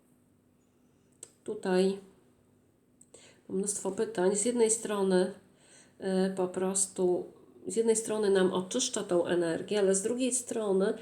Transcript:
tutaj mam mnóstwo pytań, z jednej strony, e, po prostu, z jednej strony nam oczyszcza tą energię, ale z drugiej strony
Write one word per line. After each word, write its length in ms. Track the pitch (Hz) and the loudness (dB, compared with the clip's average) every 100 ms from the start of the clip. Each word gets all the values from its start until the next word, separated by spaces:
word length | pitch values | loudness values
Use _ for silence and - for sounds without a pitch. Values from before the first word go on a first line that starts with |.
| _ _ _ _ _ _ _ _ _ _ _ _ - _ | _ _ _ _ _ _ _ _ _ _ _ _ -20 _
tutaj 540 | - 214 190 185 190 196 - _ _ _ _ _ _ _ _ _ _ - - _ - | -10 -6 0 2 2 0 -12 _ _ _ _ _ _ _ _ _ _ -20 -20 _ -6
mam 80 | 190 | -4
mnóstwo 340 | 196 - 190 | -4 -4 -6
pytań, 440 | 190 220 185 185 196 | -4 -4 0 2 2
z 100 | 240 | 0
jednej 260 | 240 220 | 2 2
strony, 640 | 226 - 208 190 185 202 - - _ _ - - _ | 2 -2 0 4 4 2 -4 -20 _ _ -20 -20 _
e, 300 | 196 190 190 | -2 0 0
po 180 | 190 180 | 0 -4
prostu, 800 | 185 185 190 - - 180 180 - - - - 185 | -2 -2 -2 -4 0 0 0 -4 -16 -20 -16 -6
z 80 | 202 | 0
jednej 200 | 226 220 | 2 0
strony 340 | - 214 202 | 0 -2 2
nam 240 | 196 185 | 4 4
oczyszcza 500 | 185 185 247 254 220 | 0 -4 -4 -2 -4
tą 220 | - 175 - | 0 0 2
energię, 540 | 175 170 165 180 208 | 0 0 -2 -2 0
ale 160 | 190 190 | 2 2
z 60 | |
drugiej 320 | 220 247 254 | 0 -2 -2
strony 600 | 240 - 233 214 190 202 - | -2 -4 -4 0 2 0 -2